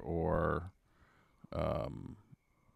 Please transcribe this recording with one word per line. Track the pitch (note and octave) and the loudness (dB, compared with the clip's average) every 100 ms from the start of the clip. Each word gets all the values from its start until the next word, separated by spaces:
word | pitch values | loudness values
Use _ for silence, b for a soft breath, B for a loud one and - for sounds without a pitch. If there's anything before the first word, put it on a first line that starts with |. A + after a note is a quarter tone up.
or, | - E2 E2 D#2+ D#2+ D2+ F2+ - b b b b b b - | 0 0 2 4 4 2 -2 -14 b b b b b b -6
um, | - D#2 D2+ - - - - - - _ _ _ | -2 0 0 -2 -8 -12 -14 -20 -20 _ _ _